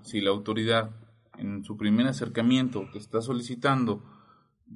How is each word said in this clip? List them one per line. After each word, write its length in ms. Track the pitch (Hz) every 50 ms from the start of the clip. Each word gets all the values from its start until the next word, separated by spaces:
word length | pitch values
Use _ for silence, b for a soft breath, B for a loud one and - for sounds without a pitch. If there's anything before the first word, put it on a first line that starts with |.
si 180 | - - - 104
la 100 | 98 98
autoridad 600 | 98 104 104 110 113 117 113 113 113 113 110 110 - - - _ _ _ _ _ - -
en 260 | - 101 101 101 98
su 120 | - 104 -
primer 280 | 107 107 104 113 123 135
acercamiento 800 | 139 - 120 110 - 117 113 120 127 131 131 123 - 104 95 -
te 60 | - 104
está 220 | - - - 113
solicitando 840 | 117 127 131 120 120 127 127 120 - 143 135 131 123 113 101 104 b b b b b b b b b b b b _ - -